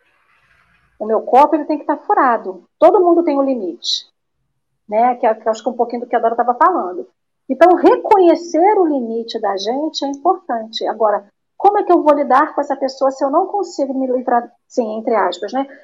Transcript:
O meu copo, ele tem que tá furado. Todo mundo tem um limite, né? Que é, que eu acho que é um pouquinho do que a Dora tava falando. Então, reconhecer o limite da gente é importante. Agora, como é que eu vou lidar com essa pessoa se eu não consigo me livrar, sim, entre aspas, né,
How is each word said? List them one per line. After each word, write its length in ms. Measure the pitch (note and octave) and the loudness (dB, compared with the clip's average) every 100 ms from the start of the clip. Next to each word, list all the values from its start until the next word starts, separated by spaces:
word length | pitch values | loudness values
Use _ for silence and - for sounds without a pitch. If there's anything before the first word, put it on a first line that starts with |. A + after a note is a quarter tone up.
| _ _ _ _ _ _ _ _ _ - | _ _ _ _ _ _ _ _ _ -12
O 80 | G#3+ | -4
meu 160 | A3 | -4
copo, 340 | - B3 D4 D4+ | 2 4 4 2
ele 100 | C#4+ | -4
tem 120 | D4+ | -6
que 80 | - | -4
tá 100 | D4 | -6
furado. 720 | - G#4 C#4 A3 G3+ F#3 _ - | -2 0 2 0 -4 -14 _ 2
Todo 240 | D#4+ F4 | 4 4
mundo 220 | F4 E4+ | 4 2
tem 140 | E4+ C#4 | 2 0
um 60 | |
limite, 640 | C4+ B3+ F3+ - - - - _ _ _ _ _ _ _ - | -2 -2 -6 -10 -6 -8 -8 _ _ _ _ _ _ _ -6
né? 280 | G#3 B3 B3 | 0 0 2
Que 100 | A#3+ | 0
é, 80 | A3 | 0
que 120 | - | -2
eu 40 | |
acho 100 | A3 | -4
que 80 | - | -4
é 20 | |
um 60 | A#3 | -4
pouquinho 240 | A#3 B3 | -4 -6
do 60 | A#3 | -4
que 80 | A#3+ | -2
a 40 | |
Dora 160 | A3+ A#3 | 0 0
tava 200 | A#3 B3 | -2 2
falando. 520 | E4 E4+ F4+ F4+ F#4 _ _ _ - | 2 2 -4 -10 -14 _ _ _ -6
Então, 280 | C4+ E4+ F4 | 4 4 6
reconhecer 1000 | E4 B4 - G#4 F4 D#4+ - D4+ F#4 G#4 | 4 4 4 4 6 4 0 2 2 4
o 80 | E4+ | 2
limite 540 | C#4 A#3 A3+ A3+ A3+ | 0 -4 -6 -8 -6
da 160 | G#3+ G3 | -4 -4
gente 480 | G3+ B3+ D#4 D#4 | -4 -4 -6 -6
é 40 | C#4 | -8
importante. 800 | C#4 E4+ F#4+ - A#3+ A3 - F#3 | -4 -2 -2 -4 -8 -8 -8 -6
Agora, 420 | G#3+ A3 G3+ - _ _ - | -2 0 -2 -6 _ _ -2
como 220 | G4 G#4 | 2 2
é 60 | |
que 80 | - | 2
eu 100 | E4+ | 2
vou 120 | D4 | 4
lidar 400 | D4 C4+ B3+ D4+ | 2 2 2 2
com 80 | - | -2
essa 140 | C#4+ C#4 | -6 -4
pessoa 360 | C4 - C4+ | -6 -2 -4
se 120 | C4+ | -2
eu 60 | C#4 | -2
não 180 | D4+ F#4+ | 0 -2
consigo 460 | G4+ F4+ - C4+ | -4 -6 -6 -6
me 140 | C4 C4 | -4 -4
livrar, 440 | B3 B3 A#3+ A#3 _ _ | -4 -2 -2 -2 _ _
sim, 300 | - A3 G#3+ | -6 -6 -6
entre 180 | A3 A3+ | -4 -2
aspas, 380 | F#3 F3+ G3+ | -2 -4 -8
né, 140 | B3 C#4 - | -6 -8 -10